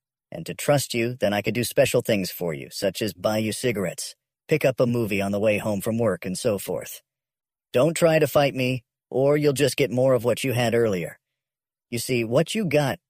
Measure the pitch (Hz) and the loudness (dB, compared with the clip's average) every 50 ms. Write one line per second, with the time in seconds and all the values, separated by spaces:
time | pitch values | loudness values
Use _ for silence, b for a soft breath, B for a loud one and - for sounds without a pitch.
0 | _ _ _ _ _ - - - 165 - - - - - 143 139 - - - 117 | _ _ _ _ _ -16 -14 -12 -12 -12 -10 -6 0 2 2 2 0 -2 -4 -2
1 | 117 120 123 - - 101 104 104 - 131 107 120 117 - - - 135 - - 127 | -2 -4 -4 -2 -2 0 0 0 -2 -2 -2 -2 -2 -2 2 2 2 4 2 0
2 | - - 113 98 92 87 - - 90 85 80 69 67 - - - - 98 - - | 2 2 0 0 -2 -4 -6 -6 -6 -6 -6 -6 -10 -12 -8 -4 -2 -2 -2 -2
3 | 117 104 87 90 90 110 107 110 110 110 98 - - 123 110 104 95 85 78 - | -4 -6 -4 -4 -2 -2 0 0 -2 -2 -4 -2 -2 -2 -2 -2 -4 -6 -6 -8
4 | - - - _ _ _ _ _ _ - 160 151 - 139 127 - 135 120 120 120 | -12 -14 -14 _ _ _ _ _ _ -2 -2 0 0 0 2 2 0 0 0 -2
5 | 117 98 104 98 98 98 101 101 104 110 104 98 - 110 104 95 - 117 110 113 | -2 -2 -2 -2 -2 -2 -2 0 2 2 2 0 0 -2 -4 -4 -2 -4 -2 0
6 | 117 107 90 - - 95 92 - - 123 104 92 - - 87 62 - - - - | 0 0 -2 -2 -4 -8 -6 -4 -2 -2 -2 -2 -4 -6 -8 -8 -8 -10 -16 -20
7 | _ _ _ _ _ _ _ _ _ _ _ _ _ _ - 123 131 165 165 - | _ _ _ _ _ _ _ _ _ _ _ _ _ _ 0 2 2 2 2 4
8 | 175 160 160 160 156 - - 151 143 139 - 131 127 127 131 123 - _ _ _ | 4 4 6 4 4 4 4 4 2 2 0 -2 -2 -2 -2 -4 -6 _ _ _
9 | _ - - 127 135 139 147 151 147 147 139 135 143 127 - - 139 104 113 123 | _ -6 -2 2 2 4 4 4 4 2 2 4 2 2 2 2 0 0 2 2
10 | 127 135 131 120 107 120 110 - - 135 110 120 123 117 110 117 117 110 98 90 | 4 4 4 4 2 0 0 0 0 -2 0 0 2 2 4 4 2 2 2 -2
11 | 80 - - - _ _ _ _ _ _ _ _ _ _ _ _ _ - 120 117 | -4 -6 -10 -14 _ _ _ _ _ _ _ _ _ _ _ _ _ -10 -8 -6
12 | - - 131 117 113 110 117 143 165 - - 220 214 160 143 147 147 131 110 - | -4 -2 -2 0 0 0 2 0 0 0 -2 -2 -2 2 2 2 2 0 -2 -4
13 | _ _ | _ _